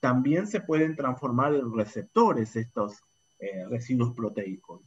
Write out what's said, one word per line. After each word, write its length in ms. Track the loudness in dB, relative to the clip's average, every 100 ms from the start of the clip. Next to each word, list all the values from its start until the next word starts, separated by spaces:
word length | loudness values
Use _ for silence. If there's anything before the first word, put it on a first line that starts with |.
También 460 | 4 4 4 2 2
se 140 | -4
pueden 340 | 0 2 2 0
transformar 580 | -4 -2 -2 0 2
en 220 | 2 0 -2
receptores 800 | -4 -4 -4 4 4 4 0 -4
estos, 380 | -6 -4 -4 -6 _ _ _ _
eh, 280 | -10 -10 -6
residuos 460 | -6 -2 0 0
proteicos 640 | -2 -6 -4 -8 -10 _ -20